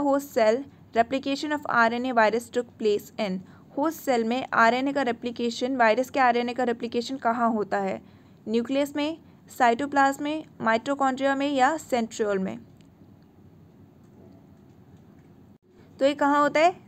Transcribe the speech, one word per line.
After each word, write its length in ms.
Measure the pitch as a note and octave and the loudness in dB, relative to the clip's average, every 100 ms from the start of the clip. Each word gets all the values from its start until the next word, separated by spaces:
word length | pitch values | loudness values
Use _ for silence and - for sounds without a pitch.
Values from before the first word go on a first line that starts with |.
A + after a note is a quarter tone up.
host 340 | C#4+ C#4 C#4 - | 4 0 0 2
cell, 260 | A3 A#3 C#4 - - A3+ | 2 2 -4 -16 -4 0
replication 600 | A#3 C4+ C#4 C#4 D4+ D4 | 0 -2 -2 -4 -4 -4
of 80 | - | -2
आर 240 | A#3+ A3+ | 2 2
एन 120 | A#3+ B3+ | 2 0
ए 80 | |
virus 380 | A#3 G#3+ A3+ A#3 A#3+ | 2 4 2 -4 -6
took 200 | A#3 - | -6 -4
place 300 | A3 G3+ - - | 0 0 -4 -6
in। 200 | G#3 F#3 - - - - | -6 -6 -10 -20 -10 -4
होस्ट 220 | D4+ D#4+ | -2 -2
सेल 240 | - A#3+ | -2 0
में 240 | A3+ B3 - | 0 -4 -2
आरएनए 380 | - A3+ B3 C4+ | 4 4 4 0
का 80 | C#4 | -2
रेप्लिकेशन, 720 | B3 A#3+ B3 A#3 A#3+ A#3 B3 C4+ | -2 -4 -8 -4 -4 -4 -4 2
वायरस 320 | A3+ A3 B3+ | 2 2 0
के 100 | C#4+ | 2
आरएनए 340 | B3+ A#3+ A#3+ | 2 2 -2
का 100 | B3 | -2
रेप्लिकेशन 540 | B3 A#3 A#3 A#3+ A#3 C4+ | -2 -2 -4 -4 -6 -4
कहाँ 320 | A#3 A#3 A#3 | -4 0 0
होता 260 | A3+ G3 G3+ | 0 -2 -4
है? 220 | F#3+ - - - - - - | -4 -6 -12 -20 -20 -18 -4
न्यूक्लियस 480 | A3 A#3+ C4+ C#4+ C#4+ | -2 0 -2 -2 -2
में, 220 | D4 E4 - - - - | -6 -6 -14 -20 -20 0
साइटोप्लाज्म 680 | B3 A#3 C#4+ C#4+ C4+ C#4 | 2 2 0 2 2 0
में, 220 | D4 D#4 - - | -6 -6 -10 -4
माइटोकॉन्ड्रिया 760 | A3+ A3+ A3+ C#4+ C4+ C4 C4+ C4+ | 0 0 0 -2 -2 0 -2 0
में 120 | C#4 | -2
या 240 | C#4 B3+ D#4+ | 2 2 0
सेंट्रियोल 600 | - B3 A3 - G#3+ G3+ | -4 -4 -4 -4 -2 -2
में? 200 | F#3+ A#3 - - - _ - - _ _ - - - - - - - - - - - - - - - - - - - - - _ _ _ - - | -4 -8 -16 -20 -20 _ -20 -20 _ _ -20 -20 -20 -20 -20 -20 -20 -20 -20 -20 -20 -20 -20 -20 -20 -20 -20 -20 -20 -20 -20 _ _ _ -20 0
तो 60 | C4+ | 0
ये 80 | |
कहाँ 280 | D4 C#4+ C#4+ | 2 2 4
होता 180 | C#4+ C#4+ | 2 4
है? 160 | E4 F#4+ | 2 2